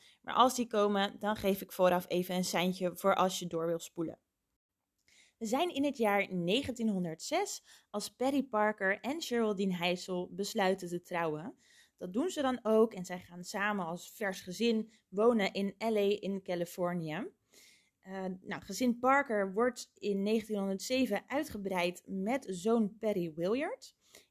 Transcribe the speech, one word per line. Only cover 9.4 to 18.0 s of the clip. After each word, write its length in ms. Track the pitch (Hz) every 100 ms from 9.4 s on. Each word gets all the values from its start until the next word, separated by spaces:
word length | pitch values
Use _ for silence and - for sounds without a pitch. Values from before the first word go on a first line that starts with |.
| 214 196 196 180
Heisel 520 | 175 180 - 180 180
besluiten 560 | 175 202 220 185 190 175
te 140 | 175
trouwen. 540 | - 175 165 151 202 - _ - _ _
Dat 160 | 185
doen 180 | 196 359
ze 120 | 311
dan 160 | 269 247
ook 320 | 214 220 226
en 100 | 202
zij 140 | 180 180
gaan 260 | - 175
samen 420 | 180 202 208 202 165
als 240 | 175 -
vers 300 | - 202 190
gezin 520 | - 175 233 220 214 _ _
wonen 440 | 185 226 226 190
in 220 | - 196 -
L 180 | 220 214
A 240 | 202 208
in 220 | 185 196
Californië. 880 | 190 175 170 - 175 175 160 160 349 _ _ - - - _ _